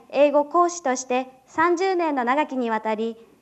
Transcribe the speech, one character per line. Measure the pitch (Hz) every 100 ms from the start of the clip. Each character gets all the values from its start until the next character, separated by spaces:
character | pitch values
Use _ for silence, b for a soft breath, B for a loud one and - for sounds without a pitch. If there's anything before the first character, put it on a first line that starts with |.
| -
英 | 254 294
語 | 285
講 | 294 339 349
師 | 349
と | 262 254
し | -
て、 | 254 262 - _
三 | - 339 339
十 | 381
年 | 359 330
の | 277
長 | 240 277
き | 294 262
に | 233
わ | 220
た | 220
り、 | 214 226 226 b b